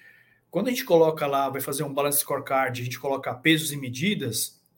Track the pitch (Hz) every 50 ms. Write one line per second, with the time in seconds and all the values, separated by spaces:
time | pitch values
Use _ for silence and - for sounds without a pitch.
0 | - - - - _ _ _ _ _ - - 175 220 254 247 254 - - 175 165
1 | 160 160 156 160 147 143 139 139 139 131 127 131 127 156 139 135 147 139 135 143
2 | 143 143 143 - - - 143 131 127 - 139 135 131 127 123 117 120 123 123 -
3 | - 139 135 135 - 131 117 - - 156 160 156 160 156 143 139 135 120 117 120
4 | 160 208 208 156 135 117 107 - - - - _ _ _ _